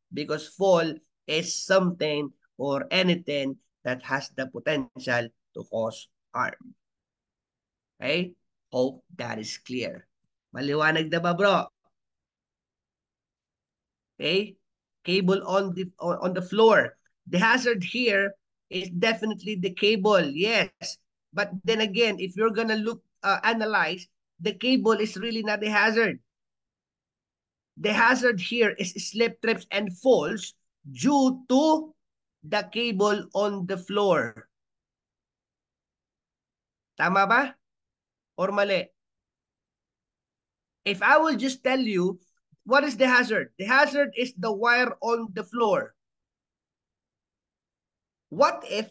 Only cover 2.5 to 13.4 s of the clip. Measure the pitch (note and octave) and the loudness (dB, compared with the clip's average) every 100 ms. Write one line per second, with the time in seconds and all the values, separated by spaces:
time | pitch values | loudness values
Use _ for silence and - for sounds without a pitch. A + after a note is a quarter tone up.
2.5 | - C#3 C3+ C3 F#3 F3+ F3 D#3 C#3+ C3+ | -8 -4 -4 -2 0 2 0 -2 -4 -6
3.5 | C3+ _ _ B2 B2+ - C3+ - - C3 | -8 _ _ -8 -8 -4 -6 -6 -8 -8
4.5 | A#2+ D3 D3+ B2+ B2+ B2+ A#2+ A#2 - _ | -6 -4 -4 -6 -10 -2 -2 -2 -12 _
5.5 | A2+ - A2+ A2 - - _ _ B2 A2 | -16 -8 -6 -6 -8 -18 _ _ -6 -6
6.5 | - - - _ _ _ _ _ _ _ | -8 -20 -20 _ _ _ _ _ _ _
7.5 | _ _ _ _ _ C3 E3+ F3+ - _ | _ _ _ _ _ -4 -2 -4 -10 _
8.5 | _ _ B2+ B2+ - _ - A#2 A2 A2 | _ _ -2 -2 -4 _ -12 -10 -8 -10
9.5 | - - B2 G#2 F3+ _ _ _ _ _ | -14 -10 -8 -8 -10 _ _ _ _ _
10.5 | B2 C#3+ D3 D#3 D#3+ D#3 E3 F3 E3+ G3+ | -8 -4 0 2 2 -2 -2 0 2 2
11.5 | E3+ A#2+ _ _ _ _ _ _ _ _ | 2 -2 _ _ _ _ _ _ _ _
12.5 | _ _ _ _ _ _ _ _ _ | _ _ _ _ _ _ _ _ _